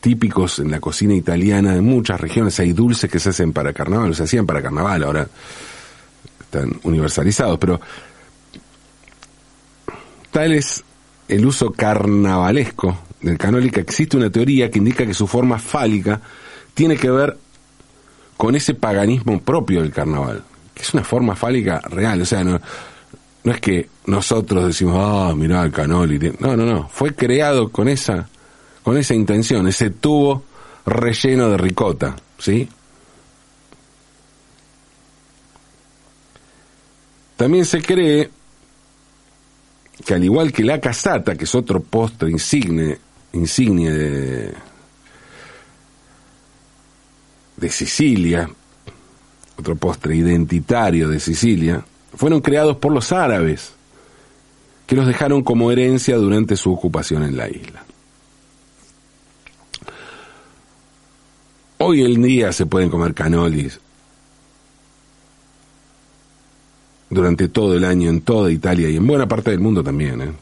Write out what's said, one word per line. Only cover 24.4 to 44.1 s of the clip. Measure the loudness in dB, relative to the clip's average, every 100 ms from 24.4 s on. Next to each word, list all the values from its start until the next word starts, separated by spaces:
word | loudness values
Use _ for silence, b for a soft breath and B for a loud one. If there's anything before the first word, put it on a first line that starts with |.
| 0 0 0
decimos, | 0 0 2
"Ah, | 2 0 0
mirá | 0 0 2
el | 0
canoli", | -2 0 0 0 0 -2 -2
no, | -2 0
no, | 0
no, | -2 -4
fue | -4 -4
creado | -2 0 2 2 0 0
con | 0 0
esa, | 0 -2 -4 -6 b b b b b
con | -2 0
esa | 2
intención, | 0 2 0 2 2 2
ese | 0 -2
tubo | 0 0 4 2 0 -6 B B B
relleno | -4 -2 0 0 0 2 2
de | 2
ricota, | 0 0 -2 -2 -4 -8 _ _
¿sí? | -2 0 -2 -12 _ _ _ _ _ _ _ _ _ -20 _ _ _ _ _ _ _ _ _ _ _ _ _ _ _ _ _ _ _ _ _ _ _ _ _ b b b b b b _ _ _ _ _
También | 2 2
se | 2 -2
cree | 0 0 2 2 0 -8 _ _ _ _ _ _ _ _ _ _ _ _ _ _ _ _
que | -4
al | 0
igual | 2 2 0
que | 0
la | 0 0
casata, | -2 -2 -2 0 -2
que | -4
es | -2
otro | -2 0 -4
postre | -2 -2 -2 -2 -2
insigne, | -2 0 -2 0 -2 -2 -4 _ _ _
insignia | -4 -4 0 2 2 0
de, | -2 -2